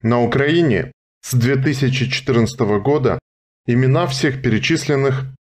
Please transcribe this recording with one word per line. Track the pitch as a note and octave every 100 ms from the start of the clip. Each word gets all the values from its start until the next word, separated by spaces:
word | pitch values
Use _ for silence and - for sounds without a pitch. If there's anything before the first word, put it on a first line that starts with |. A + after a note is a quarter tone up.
На | A2+ A#2+
Украине | A#2 C3 C#3+ E3 E3 G2 C2+ - _ _
с | -
две | B2 A#2 C#3
тысячи | C#3+ C3+ C3 - A#2+
четырнадцатого | - - A#2 A#2 - G#2+ G#2
года | G2 D3 B2+ F2 _ _ _ _ -
имена | A#2+ C3 C#3 F3
всех | - D#3 C3
перечисленных | B2+ A2 - E3 - C#3 C3+ C3 - -